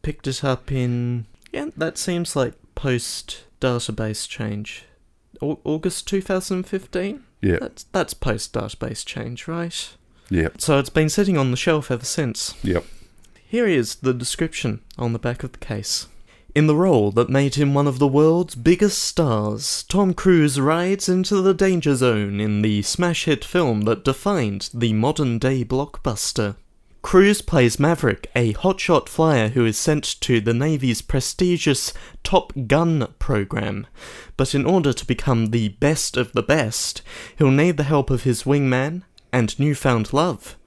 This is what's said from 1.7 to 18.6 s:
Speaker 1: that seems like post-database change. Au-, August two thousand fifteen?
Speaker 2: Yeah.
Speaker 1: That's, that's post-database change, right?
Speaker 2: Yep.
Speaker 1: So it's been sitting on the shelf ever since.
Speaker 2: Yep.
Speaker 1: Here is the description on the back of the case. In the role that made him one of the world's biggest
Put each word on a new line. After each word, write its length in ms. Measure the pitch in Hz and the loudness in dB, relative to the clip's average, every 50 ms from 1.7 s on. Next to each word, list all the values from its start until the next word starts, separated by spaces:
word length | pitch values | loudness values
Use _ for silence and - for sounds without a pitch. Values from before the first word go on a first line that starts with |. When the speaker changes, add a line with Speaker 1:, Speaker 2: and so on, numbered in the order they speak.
| - | -6
Speaker 1:
that 220 | - 160 160 - - | -4 -6 -4 -4 -6
seems 360 | - - 175 170 170 - - | -4 -2 -2 -2 -2 -2 0
like 200 | 143 127 117 - _ - _ _ | 0 0 0 -2 _ -20 _ _
post-database 1500 | - - 139 123 120 - - - - - - - - - _ _ _ - 127 120 120 - - 107 107 110 107 107 - - | -4 -2 0 0 0 -2 -6 -8 -10 -10 -12 -16 -16 -16 _ _ _ -2 -2 0 -2 -4 -6 -6 -4 -4 -4 -6 -8 -8
change. 580 | - - - 113 107 104 104 107 - - - - _ _ _ _ _ _ _ _ _ - - | -12 -10 -8 -6 -6 -6 -8 -10 -12 -14 -18 -20 _ _ _ _ _ _ _ _ _ -12 -8
Au-, 200 | - 143 151 - _ | -6 -6 -6 -4 _
August 440 | 151 151 156 - 185 - - - | -4 -4 -2 -2 -4 -4 -4 -6
two 120 | - 202 196 | -2 -4 -4
thousand 440 | 190 - 196 185 185 - 190 185 185 | -2 -2 -4 -4 -2 -2 -4 -4 -4
fifteen? 600 | - - 190 190 - - 180 185 202 226 277 - _ _ _ - | -4 -6 -8 -8 -6 -6 -4 -4 -4 -8 -10 -16 _ _ _ 0
Speaker 2:
Yeah. 140 | 98 85 - | 0 2 0
Speaker 1:
That's, 220 | - - - - - _ | -2 -6 -12 -16 -20 _
that's 220 | - 185 - - - | -2 -2 -2 -2 -4
post-database 920 | - - - 107 107 - - - 113 107 104 - - 117 120 107 - - | -4 -2 -2 -2 -2 -6 -6 -6 -6 -6 -6 -8 -8 -8 -8 -8 -10 -10
change, 420 | - - - 110 127 123 120 - | -10 -10 -10 -10 -10 -10 -12 -10
right? 420 | - 165 170 170 170 - - - - - _ _ _ _ _ _ - | -8 -8 -6 -8 -8 -8 -10 -12 -12 -16 _ _ _ _ _ _ -4
Speaker 2:
Yep. 300 | 98 85 80 - - - | 0 0 0 0 -2 -4
Speaker 1:
So 180 | - - 147 139 | 0 2 2 2
it's 100 | 135 - | 2 2
been 200 | - 156 156 151 | 0 2 2 2
sitting 280 | - - 202 196 185 | 2 0 2 2 2
on 140 | 147 135 127 | 2 2 0
the 60 | 123 | 0
shelf 340 | 123 - 175 160 151 135 - | 0 2 0 0 0 0 -4
ever 140 | 131 117 127 | -6 -4 -4
since. 500 | - - - 147 120 - - - - - - - | -6 -4 -4 -4 -4 -4 -6 -8 -10 -10 -6 -4
Speaker 2:
Yep. 220 | 104 90 85 - - - - - - _ - - - - - _ | -2 -2 -2 -4 -6 -20 -20 -20 -20 _ -20 -20 -20 -20 -20 _
Speaker 1:
Here 220 | _ - 233 240 | _ -2 0 2
is 280 | 208 170 135 117 - - | 2 2 2 0 -2 -6
the 200 | - - 131 127 | -2 0 0 0
description 680 | 120 123 - - - 165 160 - - - 120 104 - - - - | 0 -2 -6 -4 -4 -4 -4 -4 -4 -4 -4 -4 -6 -10 -18 -8
on 160 | - 123 117 117 | -6 -4 -4 -4
the 60 | 117 | -2
back 240 | - 120 123 - - | -4 -4 -6 -6 -10
of 80 | 127 | -12
the 80 | - - | -12 -14
case. 480 | - - 110 104 101 - - - - - - - - _ - _ _ - - | -10 -8 -8 -6 -6 -6 -6 -6 -6 -10 -18 -20 -20 _ -20 _ _ -2 2
In 100 | 147 151 | 2 4
the 100 | 156 151 | 4 4
role 360 | 156 180 190 156 120 104 104 | 4 4 4 6 4 4 4
that 180 | 98 113 120 - | 4 2 2 4
made 240 | 127 139 143 139 - | 2 2 2 2 2
him 200 | 143 147 139 139 | 0 2 2 2
one 100 | 143 143 | 2 2
of 140 | 147 131 127 | 2 2 2
the 80 | 147 | 2
world's 480 | 139 131 147 151 160 165 175 180 - - | 4 4 4 4 4 4 2 0 -4 -6
biggest 420 | 120 | 0